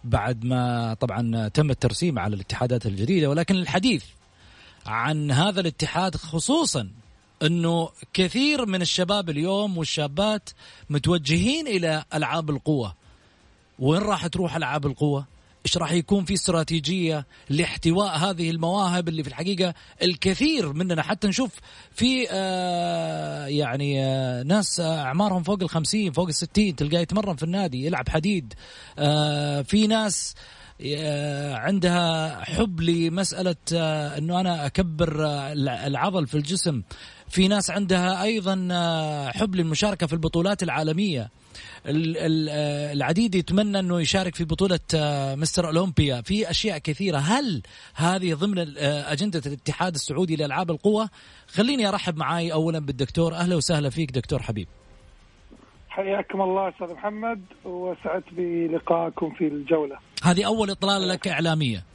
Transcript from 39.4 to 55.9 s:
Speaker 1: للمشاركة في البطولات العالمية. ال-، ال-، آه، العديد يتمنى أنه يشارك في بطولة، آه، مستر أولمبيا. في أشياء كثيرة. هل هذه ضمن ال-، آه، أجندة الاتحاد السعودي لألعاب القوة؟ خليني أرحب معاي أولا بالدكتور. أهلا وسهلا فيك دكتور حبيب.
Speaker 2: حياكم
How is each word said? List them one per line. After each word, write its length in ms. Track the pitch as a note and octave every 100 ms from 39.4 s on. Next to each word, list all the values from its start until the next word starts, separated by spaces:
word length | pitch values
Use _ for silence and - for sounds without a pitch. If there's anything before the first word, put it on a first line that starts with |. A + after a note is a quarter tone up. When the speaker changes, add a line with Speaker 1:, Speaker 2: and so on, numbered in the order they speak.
| G#3+ F#3
Speaker 1:
للمشاركة 520 | D#3+ D3+ G#3 G3 D#3+
في 60 |
البطولات 500 | E3 D#3+ E3 F3+ G3+
العالمية. 640 | F3 C3+ D#3 D#3+ G3+ C#3 G#2+ - - - - - -
ال-، 320 | D3+ E3 D#3+
ال-، 320 | D#3+ D#3+ D3+
آه، 440 | D3 D3 D3 D3
العديد 420 | C#3+ C#3 E3+ A#3 F#3
يتمنى 440 | - F#3 G#3 G3
أنه 220 | F#3 F3
يشارك 340 | D3+ G3 F#3 -
في 100 | E3
بطولة، 340 | D#3+ F#3+ F3 - D#3+
آه، 400 | D3+ C#3+ C3+ C3+
مستر 320 | D#3 - E3+
أولمبيا. 540 | D#3+ F#3+ D#3 D3 B2
في 280 | A2 G#3 A3
أشياء 280 | - G#3+ D#3+
كثيرة. 400 | - D3 G3 D3
هل 440 | C#3+ A#3+ C#4 D3 - - - -
هذه 380 | E3 F#3+ F#3
ضمن 260 | D3+ G3+ F#3+
ال-، 180 | E3 C#3+
آه، 340 | C#3+ D3 C#3+
أجندة 300 | D3 G#3 E3 C#3
الاتحاد 480 | C#3 - - F3+
السعودي 420 | D#3 - D3 F3+ D#3+
لألعاب 360 | D3 C#3 F3+
القوة؟ 380 | D#3 G3+ G#3+ A3 - - - -
خليني 420 | E3 A3+ C#4 G#3
أرحب 280 | G3 - D#3
معاي 360 | C#3 E3+ E3+
أولا 260 | D#3 D#3+ D#3+
بالدكتور. 560 | C#3+ C3 C3+ - E3 E3
أهلا 200 | F3 F3
وسهلا 340 | C#3 D#3+ C#3+
فيك 220 | B2 D3+
دكتور 300 | B2+ - C3+
حبيب. 260 | A#2 G#2+ F2 - - - - - - - - - - -
Speaker 2:
حياكم 520 | -